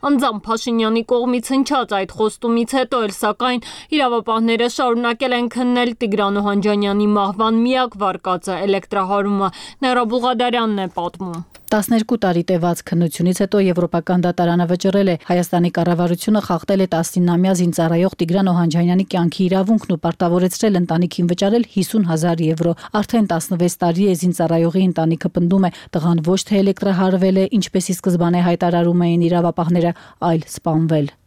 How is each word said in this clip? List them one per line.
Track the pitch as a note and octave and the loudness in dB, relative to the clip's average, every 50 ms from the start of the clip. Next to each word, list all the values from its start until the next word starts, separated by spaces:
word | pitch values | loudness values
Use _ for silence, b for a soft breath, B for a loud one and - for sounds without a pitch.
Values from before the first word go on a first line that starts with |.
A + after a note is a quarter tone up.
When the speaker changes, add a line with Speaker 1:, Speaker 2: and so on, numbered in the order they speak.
| - C#4+ | 0 2
Speaker 1:
Անձամբ | C#4+ B3+ C4 B3+ A3 G#3 - G#3+ | 2 2 2 0 -2 -4 -6 -4
Փաշինյանի | A3 A3+ - B3+ A#3 A3+ A3 G#3+ A3 A3+ A3+ - B3 | -4 -4 -2 -2 -2 0 0 0 0 -2 0 0 0
կողմից | A#3+ A#3+ B3 B3 B3 A#3 - C4+ | 0 0 0 -2 -2 -2 -2 0
հնչած | C4+ C4+ - D4 D4 A#3 - G#3+ G3 | 0 0 0 0 -2 -2 -2 -2 -4
այդ | F#3+ F#3 - - | -4 -4 -4 -2
խոստումից | A3 G#3+ - - - A#3 A#3 A#3 A#3 A3 - C4+ | -2 -2 -2 -4 -2 0 0 0 0 0 0 -2
հետո | B3+ B3 - B3 A3 | 0 0 -2 -2 -2
էլ, | G#3 F#3+ - | -2 -4 -4
սակայն, | - G#3 G#3+ _ A#3 B3+ B3 B3 B B B B B B D#4+ D4+ | -4 -4 -2 _ -2 -2 -2 -2 B B B B B B -2 0
իրավապահները | C#4 B3 A#3+ A#3 G#3 A#3 A3 A3 A3+ A3+ A#3 A3+ A#3+ A#3+ - - | 0 2 0 -2 -2 -2 -2 0 2 0 0 0 0 -2 0 -2
շարունակել | C#4 B3 A#3 A#3 A#3+ A#3 A#3+ A#3 C#4 B3+ B3 | 0 0 0 0 0 -2 -2 -2 -2 -2 0
են | A#3+ A#3+ A3+ | -2 -2 -4
քննել | - A#3+ B3+ B3 B3 B3 B3 A#3+ A3+ - | -4 -2 0 0 2 2 0 -2 -2 -2
Տիգրան | B3 G#3+ G3 G#3 G#3 G3 G3+ G3+ | -2 -2 0 0 0 0 0 0
Օհանջանյանի | G3+ G#3 G3+ G3+ F#3+ G#3+ G#3 G#3 G3+ G3+ G3+ G#3 G#3 G#3 G#3 G#3 | 0 0 0 0 2 2 0 0 0 0 0 0 2 2 2 2
մահվան | G3+ F#3+ G3+ G3 A3 A3 A3+ A3+ | 0 -2 -2 -2 0 2 2 2
միակ | A#3 B3 C4 B3+ B3+ B3+ - G3 | 2 2 2 0 0 -2 -4 -4
վարկածը՝ | G#3 G3+ C#4+ - _ F#3+ F3+ F3+ - G3 F#3 D#3+ F#3 | -4 -4 -4 -4 _ -4 -4 -4 -4 -6 -6 -4 0
էլեկտրահարումը։ | G3+ G3 G3 - - - G3+ F#3 F3+ G3+ G3+ G3 G3+ G3+ G3 G3 F#3 B B B B B B C4+ | 0 0 -2 -2 -4 -4 -4 -2 0 0 0 0 0 0 0 0 -2 B B B B B B -2
Ներա | B3+ B3 B3 B3 A3 A#3 | 0 0 0 0 0 -2
Բուղադարյանն | B3+ A#3 B3+ B3+ A3 B3 B3 A#3 B3 A3+ A3 G#3 G3 | 0 0 0 0 0 0 0 0 0 -2 -2 -2 -2
է | F#3+ F3 - | -4 -6 -6
պատմում։ | - E3+ F3 - E3+ F#3+ F3+ E3+ E3 E3+ - _ - _ - | -6 -6 -6 -8 -8 -10 -10 -10 -10 -12 -14 _ -20 _ -2
Speaker 2:
Տասներկու | A3 G#3+ G3+ - A#3 A3+ G#3+ - B3 A3+ | -2 -2 0 2 0 0 0 0 -2 0
տարի | - F#3+ F3 E3+ E3+ - | 0 0 0 0 0 0
տևած | F#3 E3+ E3 F3 E3+ - - - | 0 0 0 0 -2 -2 -6 -4
քննությունից | - E3+ F3 E3 - - F3 F3+ F#3 - G#3 | -2 0 0 0 -2 0 0 0 2 0 -2
հետո | F#3+ - G#3 | 0 2 2
Եվրոպական | F#3+ F#3 F3 F3+ F3 E3+ - E3+ E3 - F3+ F3+ F3 | 2 2 2 0 0 0 -2 -4 -2 0 0 0 2
դատարանը | F3 F3 - F3 E3+ E3+ F3 F3 E3 | 0 0 0 0 2 2 2 2 0
վճռել | F3+ F3 - G3 F#3 G3+ G3+ F#3+ E3+ | 0 0 0 0 2 2 2 2 0
է՝ | D3+ - - | -2 -2 -2
Հայաստանի | F3+ F3+ F3 - - F3 F3 F3 - - | 0 0 0 0 0 0 0 0 0 0
կառավարությունը | E3+ F3 F3 E3 F3+ E3+ F3 E3+ - - G#3+ G#3+ G3 - | 0 2 2 2 2 0 0 -2 0 0 0 0 2 0
խախտել | F3+ D#3+ - - G3 F#3+ | -4 -4 0 0 0 0
է | F#3+ F3+ | 2 0
տասնինամյա | - D#3+ E3+ - - F#3 F3 F3 F3 E3+ F3+ F#3+ F#3+ F3 | 0 -2 -2 -2 0 0 2 2 2 2 2 2 2 2
զինծառայող | F3+ F3 D#3+ - E3 D#3+ E3+ E3+ F3+ F#3+ - - | 0 0 0 0 0 2 2 2 2 0 0 -2
Տիգրան | F3+ E3 F3 G3 G3 F#3 | -2 -2 0 0 2 2
Օհանջանյանի | F3 F3 E3+ E3 D3 E3+ E3+ F3 F3+ F#3 F#3+ - - | 2 2 2 2 2 2 2 2 2 0 0 0 -2
կյանքի | F#3 E3+ E3+ - - F#3+ | 0 0 0 0 0 0
իրավունքն | F3+ F#3+ F#3+ F#3+ F#3+ A3+ G#3 - - F#3 | 0 2 0 2 2 2 0 2 -2 -4
ու | D#3 - E3+ | -2 -2 -4
պարտավորեցրել | E3 _ F#3 F3 F3 F3+ F3+ F#3 F3+ - - A3 G3 F3+ | -2 _ 0 0 2 2 0 0 -2 0 0 2 2 2
ընտանիքին | F3+ E3+ D#3+ E3 F3+ E3+ - - F3 E3+ | 0 0 0 0 0 0 0 -2 0 0
վճարել | F3 - G3 G3 G#3+ A#3+ A#3 - | 0 0 0 2 2 0 0 0
հիսուն | - G3+ F3+ - - A3 G3+ E3+ | -2 -2 -2 0 0 0 0 0
հազար | E3 D#3+ D#3+ F3 E3+ E3 E3+ D#3 | 0 0 0 0 0 0 0 -2
եվրո։ | D#3+ D#3 E3+ E3+ E3 B B B B G#3+ | 0 0 0 -2 -2 B B B B -4
Արդեն | G#3 - - A#3 G#3+ F#3 | -2 0 0 0 0 0
տասնվեց | F3 E3 E3 - F#3+ E3+ F3 F3 F3 - F3+ | 0 -4 -2 -4 -2 0 0 0 0 0 0
տարի | E3+ E3+ F3 G3+ G3+ | 0 2 2 2 2
է | F#3 D#3 F3 | 2 2 0
զինծառայողի | F3+ E3+ - E3+ D#3+ E3 E3 E3 E3+ E3 F#3+ F#3+ F#3 | -2 0 0 0 2 2 2 2 2 2 2 0 2
ընտանիքը | D#3+ - D#3+ D#3+ E3 D#3 - F3 | 2 0 0 0 0 0 -2 -4
պնդում | _ F3+ F3 E3+ F#3+ G3 F#3+ F3 | _ 0 0 2 2 2 2 0
է, | B B B B - | B B B B -6
տղան | E3+ D3 E3+ E3+ E3+ D3+ | -2 0 2 0 2 2
ոչ | E3 F#3 G3 - - | 0 0 0 0 0
թե | G#3 G3 G3 | 0 2 2
էլեկտրահարվել | G3 F#3+ - - G3+ G3 F3 F#3+ F#3 F#3 F#3 F#3 F#3+ F#3 F#3+ | 2 0 0 0 -2 0 2 2 2 2 2 2 2 2 2
է, | F#3+ F#3 - G#3 | 0 2 0 -2
ինչպես | F3+ - - F#3 F3 | -2 0 -2 -4 -2
ի | - F#3 - | -2 -6 -4
սկզբանե | - F#3+ F3 E3+ F3 E3+ F3 F3 F3 F3+ | -2 0 0 2 2 2 2 2 2 0
հայտարարում | F3 E3+ - F3+ F3 E3+ E3+ F3 F3 F3 F3 | 0 0 0 0 2 2 2 2 2 2 2
էին | E3+ E3+ E3+ E3 E3 | 2 2 2 2 2
իրավապահները, | F3+ F3 E3+ E3+ D#3+ - E3 D#3 F3 F3 E3 E3+ E3+ B B B B B - | 2 2 0 0 0 0 -2 0 0 2 2 0 -2 B B B B B -2
այլ | F3 E3 E3 D#3 - | 0 0 0 -2 -6
սպանվել։ | - - _ E3+ D#3 D#3 E3 D#3+ D#3+ D3+ D3 C#3+ - _ _ | -16 -8 _ -2 0 0 0 2 2 0 0 -2 -6 _ _